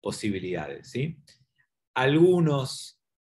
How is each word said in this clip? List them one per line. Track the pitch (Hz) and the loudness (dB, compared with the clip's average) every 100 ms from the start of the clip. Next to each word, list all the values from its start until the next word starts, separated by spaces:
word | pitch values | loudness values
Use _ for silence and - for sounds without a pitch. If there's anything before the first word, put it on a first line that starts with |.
posibilidades, | 101 98 110 95 90 87 76 71 - | -8 -6 -4 -4 -6 -6 -8 -12 -10
¿sí? | 120 151 - _ _ _ _ _ _ _ | -6 -6 -8 _ _ _ _ _ _ _
Algunos | 127 131 151 180 180 160 139 131 - - _ _ _ | -2 2 6 6 6 2 0 -4 -10 -16 _ _ _